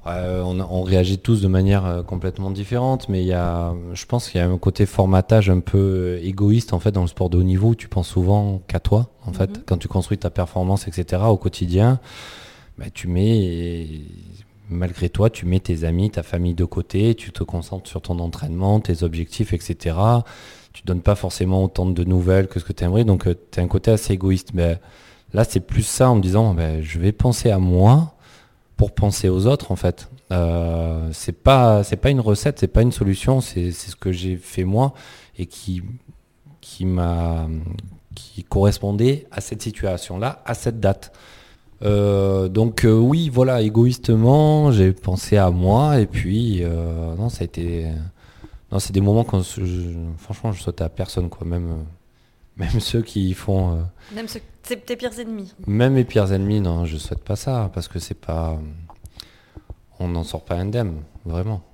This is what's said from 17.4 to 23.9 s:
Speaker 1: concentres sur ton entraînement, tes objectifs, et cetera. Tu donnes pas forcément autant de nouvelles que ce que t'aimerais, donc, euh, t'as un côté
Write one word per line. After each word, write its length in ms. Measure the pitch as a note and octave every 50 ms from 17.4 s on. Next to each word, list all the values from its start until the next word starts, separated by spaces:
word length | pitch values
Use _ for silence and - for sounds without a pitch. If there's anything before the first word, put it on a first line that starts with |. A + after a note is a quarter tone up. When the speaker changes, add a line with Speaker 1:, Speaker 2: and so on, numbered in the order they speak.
| F2
Speaker 1:
concentres 460 | - - E2+ E2 - - F#2 - -
sur 100 | - F#2
ton 200 | - - F2+ E2+
entraînement, 600 | E2+ E2 D#2+ - - D2+ E2 F2 F#2+ G2 G#2 G#2+
tes 220 | G#2 - F2 D#2
objectifs, 500 | E2+ E2+ D#2+ E2 E2 - - - A2 -
et 60 | - E2
cetera. 640 | - - E2+ - - E2+ D#2+ E2+ G2+ A2+ A#2+ A#2+ A#2 - - - - - - - _ _
Tu 100 | _ - _
donnes 180 | - F2+ F2
pas 140 | - - G#2
forcément 480 | - - F#2 - - F#2 F#2 F#2+ F#2+ F#2+
autant 200 | F#2 - - F#2
de 200 | F#2 F2+ E2+ F2
nouvelles 420 | F2 F#2 F2+ F2+ F2+ F#2 F#2+ F#2+
que 120 | F#2 - F#2
ce 60 | -
que 80 | -
t'aimerais, 320 | E2+ - F2 F2 F#2 A2 A#2+
donc, 220 | A2 F#2+ F2+ -
euh, 80 | F2+ E2+ - - _
t'as 100 | - -
un 80 | F2 F2
côté 220 | - G2 - A#2